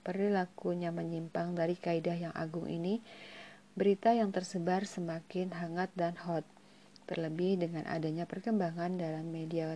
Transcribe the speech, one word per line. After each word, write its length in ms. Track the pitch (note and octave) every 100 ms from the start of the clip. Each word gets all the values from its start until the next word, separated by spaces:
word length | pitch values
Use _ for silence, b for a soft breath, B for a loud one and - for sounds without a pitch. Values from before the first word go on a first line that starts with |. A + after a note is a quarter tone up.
| -
perilakunya 880 | F#3+ G3+ G3+ F3+ - F3+ F3 F3
menyimpang 580 | E3+ E3 E3 E3 E3+ E3+
dari 240 | F3 E3 F3+
kaidah 400 | F3 E3 E3+ E3+
yang 180 | E3 -
agung 320 | D#3+ E3 -
ini, 300 | E3+ F3 A3+ B B B B B B B
berita 380 | - G3+ G3 A3+
yang 180 | A#3+ G#3
tersebar 520 | F#3+ F#3 F3+ E3+ F#3 G3+
semakin 640 | - E3+ E3 - F3+ F#3 E3+
hangat 340 | E3+ E3+ F#3 F3+
dan 180 | E3+ F3
hot. 220 | F3 D#3+ - - B B B B -
Terlebih 480 | E3+ D#3+ D#3+ F3+ G3
dengan 320 | E3+ E3 -
adanya 320 | E3 D#3 D#3+
perkembangan 760 | E3+ F#3+ A3+ G#3+ F3 E3+ F3 F#3
dalam 320 | D#3+ D#3 E3
media 400 | E3 D#3+ E3 D#3+